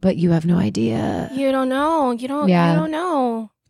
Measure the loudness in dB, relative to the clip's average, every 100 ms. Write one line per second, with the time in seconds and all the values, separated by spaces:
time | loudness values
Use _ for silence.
0 | -2 2 2 2 2 0 0 0 -2 -2
1 | -2 -4 -6 -2 0 0 0 0 0 0
2 | 0 -2 -4 0 2 4 4 2 0 -4
3 | -2 0 -2 -4 -8 _